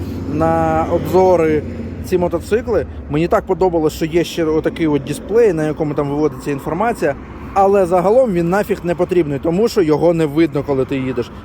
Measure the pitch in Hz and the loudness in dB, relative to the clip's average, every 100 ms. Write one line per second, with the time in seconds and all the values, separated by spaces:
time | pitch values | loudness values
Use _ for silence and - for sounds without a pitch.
0 | - - - 151 160 165 160 160 160 165 | -8 -8 -4 -2 0 2 2 0 0 -2
1 | 151 170 185 175 160 151 - - - - | 0 4 4 4 4 0 -2 -8 -10 -10
2 | - 185 175 170 - 220 247 202 127 - | -4 -2 0 -4 -2 -2 0 -2 -2 -8
3 | - 147 165 170 170 175 185 170 156 - | -6 -2 0 0 0 0 2 2 0 -2
4 | 165 170 160 - 160 156 160 - 165 147 | -2 0 -2 -2 0 0 0 0 0 0
5 | 135 143 - 214 233 160 156 143 156 147 | -2 -8 -2 2 4 2 -2 -2 -2 -2
6 | 143 143 147 131 139 139 151 160 226 226 | -2 0 0 -2 -6 -6 -4 -2 -2 -2
7 | 160 135 - - - - 196 202 180 180 | -2 -4 -8 -16 -4 2 4 4 4 2
8 | 175 226 262 175 170 190 196 190 170 165 | 4 4 4 2 0 0 0 -2 -2 -2
9 | 180 180 156 143 160 180 226 - 160 147 | 0 2 0 0 0 2 2 2 2 4
10 | 160 170 160 143 165 143 139 139 127 139 | 4 2 0 2 2 0 -2 0 0 -2
11 | 131 123 117 - | -4 -4 -6 -8